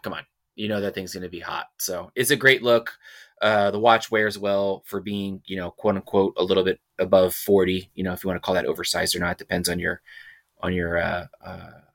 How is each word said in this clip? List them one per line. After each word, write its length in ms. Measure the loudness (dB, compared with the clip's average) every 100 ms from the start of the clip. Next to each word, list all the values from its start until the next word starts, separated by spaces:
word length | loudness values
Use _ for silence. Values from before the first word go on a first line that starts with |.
come 100 | -10
on, 120 | -10 -14 _ _ -10
you 120 | -6
know 140 | -4
that 120 | -4
thing's 200 | -6 -10
gonna 160 | -10 -12
be 100 | -12
hot. 280 | -10 -8 -10 -8
So 320 | -6 -6 -8
it's 180 | -2 0
a 40 | 4
great 260 | 4 4
look. 360 | 4 4 2 -16 -20 -20 -18 -2
Uh, 300 | 2 4 2
the 80 | 4
watch 320 | 4 4 4
wears 260 | 0 0 -2
well 460 | -2 0 0 -4 -6
for 140 | -8
being, 420 | -6 -6 -6 -8 -10
you 100 | -8
know, 160 | -8
quote 240 | -2 0 0
unquote, 380 | 0 2 2 0
a 60 |
little 200 | 0 2
bit 160 | 2 -2 _ -4
above 340 | 4 4 4
forty, 560 | 0 2 4 4 0 -6 -8
you 80 |
know, 80 | -6
if 120 | -4
you 40 | -4
wanna 120 | -4
call 140 | -2 -2
that 100 | 0
oversized 500 | -4 -4 -2 -2 -2
or 40 |
not, 180 | -2 -4
depends 320 | -4 -4 -2
on 100 | -2
your, 220 | -4 -6 -12 -20 -20 -20 _ -8
on 120 | -4
your, 240 | -2 -2 -2
uh, 280 | -2 -4 -8 -18
uh, 280 | -18 -16 -18 -20 _